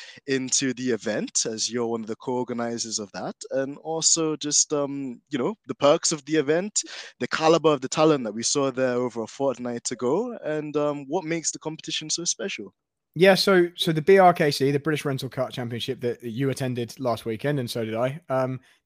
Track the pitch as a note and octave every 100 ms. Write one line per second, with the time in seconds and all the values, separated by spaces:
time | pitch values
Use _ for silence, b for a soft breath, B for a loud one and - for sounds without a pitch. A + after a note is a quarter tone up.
0 | B B - C3+ C3 - C3+ A#2+ B2+ A2+
1 | A2+ A2 G#3 - A#2+ A2 - A#2+ A2+ A2+
2 | G#2+ A2 - B2 B2 A#2+ A#2+ A#2 A2+ G#2+
3 | G2+ F#2 C3+ - - C3+ C3+ C#3+ D#3 D#3+
4 | D#3 E3+ D#3+ D3+ D3 C#3+ - D3 C#3+ C#3
5 | C3+ A#2+ - C#3 C#3+ A3 - B2+ C#3+ E3
6 | - D#3 C3+ D#3 C3+ D#3+ G#3 - - B
7 | B - B2 - D#3+ E3 D#3 C#3+ B2+ -
8 | D#3+ C#3+ A2+ G#2+ A2+ D3 C3+ B2+ C3 B2
9 | B2 A#2 A2 - C#3 A#2+ B2 A#2+ - B2
10 | B2 E3 B3 A3+ D3 D3+ D3+ D3 D3 D3
11 | C3+ D#3+ D#3 E3 D3+ - D#3+ D#3 - -
12 | D#3 - E3+ - G3 - G2 _ _ _
13 | _ D3+ F#3+ F#3 - F#3 F3 - F3 D#3+
14 | D3+ G3 F3+ F3 D#3 - C3+ C#3+ D#3+ D3
15 | D3 C3 C3 - B2 B2 A#2+ A#2 - B2
16 | B2 A2+ A#2+ A2+ C3+ B2+ C3 B2 A#2 -
17 | B2+ A2+ A#2 A2 C#3+ D3 A#2 A#2+ A2 A2
18 | B2+ D#3 - C3 C3 C3 b b